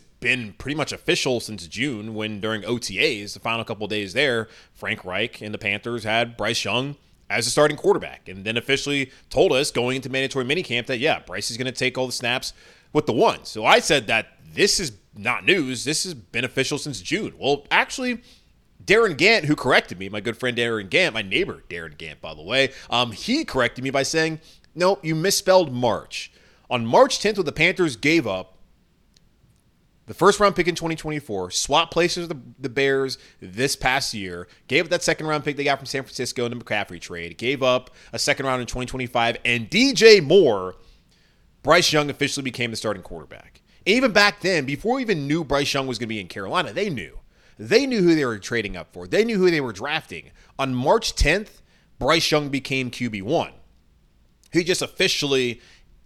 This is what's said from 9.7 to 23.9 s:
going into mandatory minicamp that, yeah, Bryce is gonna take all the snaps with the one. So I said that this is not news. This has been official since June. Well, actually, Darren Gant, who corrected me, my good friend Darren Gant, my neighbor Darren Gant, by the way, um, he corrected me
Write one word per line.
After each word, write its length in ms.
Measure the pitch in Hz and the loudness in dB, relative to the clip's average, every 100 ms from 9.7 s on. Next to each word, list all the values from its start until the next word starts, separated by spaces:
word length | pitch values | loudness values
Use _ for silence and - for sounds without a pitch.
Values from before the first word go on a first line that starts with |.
going 260 | 131 123 131 | 0 -2 -2
into 120 | 123 | -4
mandatory 360 | 135 135 135 | -4 -2 -2
minicamp 420 | 123 160 - 120 117 | -2 -2 -2 -4 -4
that, 120 | 123 | -2
yeah, 200 | 151 90 | 0 -2
Bryce 320 | - 95 - | -4 -8 -8
is 60 | 117 | -6
gonna 160 | 127 | -6
take 260 | 120 127 131 | -2 -4 -2
all 80 | 127 | -6
the 60 | |
snaps 400 | - 120 131 - - - - _ | -4 -4 -4 -4 -12 -20 -20 _
with 140 | 151 - | -2 2
the 60 | |
one. 320 | 120 214 82 | 4 2 2
So 200 | - 110 | -8 -2
I 160 | 123 233 | 4 4
said 260 | 233 147 104 | 6 0 2
that 220 | 113 - _ 78 | 0 -2 _ -10
this 260 | 82 196 - | 0 2 2
is 120 | 151 101 _ 104 | -2 -10 _ -8
not 280 | 107 113 | -4 -2
news. 400 | 98 185 131 120 | 2 2 2 -4
This 200 | 123 156 | -4 -4
has 100 | 185 | -4
been 300 | 135 92 117 | -10 -10 -6
official 340 | 123 - 127 147 | -4 -2 -2 -4
since 220 | 151 107 | -6 -8
June. 340 | 90 190 143 - | -4 -4 -4 -4
Well, 280 | 127 143 - | -2 0 0
actually, 520 | 180 262 - 254 233 - - _ _ _ _ | 0 0 -4 -4 -6 -10 -20 _ _ _ _
Darren 340 | - 220 220 135 | 2 4 4 4
Gant, 300 | 185 220 147 | 4 4 2
who 100 | 147 | 0
corrected 420 | 127 180 - 90 | 2 2 2 -8
me, 100 | 98 | -8
my 120 | 104 | -6
good 160 | 107 113 | -6 -4
friend 200 | 127 117 | -4 -2
Darren 320 | 117 110 95 | -2 -2 0
Gant, 240 | 160 170 | 0 2
my 100 | 110 | -2
neighbor 400 | 98 120 185 - - | -2 -2 -2 -8 -12
Darren 300 | 85 82 73 | -12 -12 -14
Gant, 220 | 80 73 | -16 -14
by 120 | 80 | -14
the 100 | 78 | -12
way, 300 | 85 131 135 - - | -2 0 0 -2 -4
um, 240 | 120 120 | -2 -2
he 320 | 98 - 285 | -4 -4 -2
corrected 380 | - 131 120 - | -2 0 0 -2
me 80 | 135 | -4